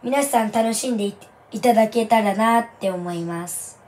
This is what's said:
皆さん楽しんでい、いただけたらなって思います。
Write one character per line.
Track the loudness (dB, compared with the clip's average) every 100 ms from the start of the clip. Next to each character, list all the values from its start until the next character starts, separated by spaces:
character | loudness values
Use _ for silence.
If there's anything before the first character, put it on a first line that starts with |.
皆 | 0 0
さ | 2 0
ん | 0
楽 | 0 0
し | -2 -4
ん | -2
で | -4
い、 | -6 -20 _ _
い | 0
た | 2
だ | 4 4
け | 0 2
た | 2
ら | 2 0
な | 2 2
っ | 0 -6
て | -4
思 | -4 -6
い | -6
ま | -6 -6 -8
す。 | -10 -12 -20